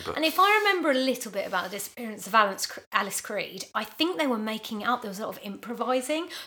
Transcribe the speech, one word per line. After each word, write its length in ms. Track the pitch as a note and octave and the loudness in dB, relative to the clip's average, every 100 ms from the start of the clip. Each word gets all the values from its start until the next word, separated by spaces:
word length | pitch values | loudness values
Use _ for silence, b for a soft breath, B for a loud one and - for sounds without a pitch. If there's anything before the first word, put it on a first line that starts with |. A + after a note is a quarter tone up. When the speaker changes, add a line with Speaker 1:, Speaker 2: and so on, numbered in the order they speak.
| - | -4
Speaker 1:
But 100 | - | 0
Speaker 2:
And 100 | D#4+ | 0
if 140 | - | 6
I 180 | F#4+ G#4+ | 6 6
remember 320 | G#4 F#4+ D#4 | 4 2 4
a 60 | C4 | 4
little 360 | C4 A#3+ A#3 | 2 0 -4
bit 140 | G3 F#3+ | -4 -2
about 200 | F#3 F3+ | -2 -2
The 40 | |
Disappearance 540 | G3 - - A#3 G#3 F#3+ | -6 -8 -8 -10 -8 2
of 80 | |
Alice 320 | A3 G3+ - - | 6 6 2 -6
Cre-, 140 | - - | -6 -2
Alice 300 | G#3 G3 - | 0 0 -4
Creed, 440 | - G#3 - F#3+ - - | -4 -6 -6 -8 -4 -4
I 80 | |
think 340 | A3 - D#4+ E4+ | -4 0 0 2
they 80 | D4 | 0
were 140 | A3+ | 0
making 440 | A3 A3 - A3 | -2 -4 -6 -4
out, 200 | G#3 B3 | 0 0
there 60 | G#3+ | -2
was 100 | F#3+ | -6
a 80 | G#3+ | -6
lot 100 | - | -6
of 60 | |
improvising, 840 | G3+ G3 G#3 A#3+ A#3 B3+ B3 D#4 E4+ B | -10 -10 -8 -4 0 0 2 -2 -2 B